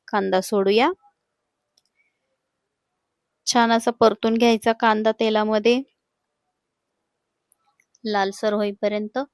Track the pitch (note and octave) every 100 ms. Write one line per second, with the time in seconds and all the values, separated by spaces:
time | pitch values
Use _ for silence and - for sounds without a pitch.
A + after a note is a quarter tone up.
0 | _ G#3 F#3+ F#3 - G#3 G3 G#3 C#4+ F#4+
1 | _ _ _ _ _ _ _ _ _ _
2 | _ _ _ _ _ _ _ _ _ _
3 | _ _ _ _ - B3 A#3 A3+ A#3+ A#3
4 | A3+ G#3 A3+ A3+ A#3+ A3+ A#3 A3+ A3+ G#3+
5 | G#3+ A3+ A3+ G#3+ G#3+ G#3+ A3+ B3 C4+ _
6 | _ _ _ _ _ _ _ _ _ _
7 | _ _ _ _ _ _ _ _ _ _
8 | A3+ G#3 G3 G3 A3 G#3 G#3 G3+ G#3 G#3
9 | G#3+ B3+ C#4+